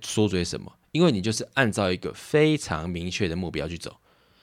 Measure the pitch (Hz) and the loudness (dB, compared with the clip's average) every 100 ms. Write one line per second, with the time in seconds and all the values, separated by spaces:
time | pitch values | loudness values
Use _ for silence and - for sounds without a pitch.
0 | - - 107 92 87 64 50 - _ 151 | -2 2 2 2 -2 -6 -10 -20 _ 4
1 | 175 107 98 110 - - 123 98 98 92 | 4 4 0 -2 -2 0 2 2 0 0
2 | 80 - - 151 156 151 - 78 82 85 | -4 -10 0 4 4 2 -2 -4 -4 -6
3 | 87 - 92 85 87 78 76 82 - - | -6 -2 -2 -2 -4 -4 -4 -6 -12 -16
4 | _ _ _ _ | _ _ _ _